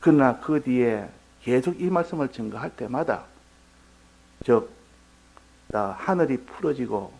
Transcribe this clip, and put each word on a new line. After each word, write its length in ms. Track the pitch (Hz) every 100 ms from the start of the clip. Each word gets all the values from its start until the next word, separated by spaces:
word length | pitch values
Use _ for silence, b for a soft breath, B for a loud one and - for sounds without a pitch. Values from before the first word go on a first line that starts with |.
그러나 380 | 165 151 131 120
그 220 | - 151
뒤에 480 | 135 123 120 107 95 - _ _
계속 400 | 120 127 175 175
이 80 | 180
말씀을 420 | 180 170 160 131
증거할 440 | - 107 110 - -
때마다, 500 | 113 131 160 101 - - _ _ _ _ _ _ _ _ _ - -
즉, 260 | 117 - - - _ _ _ _ - _ _ -
나 240 | 107 98
하늘이 520 | 92 - 180 151 127 -
풀어지고 640 | - 160 131 113 104 95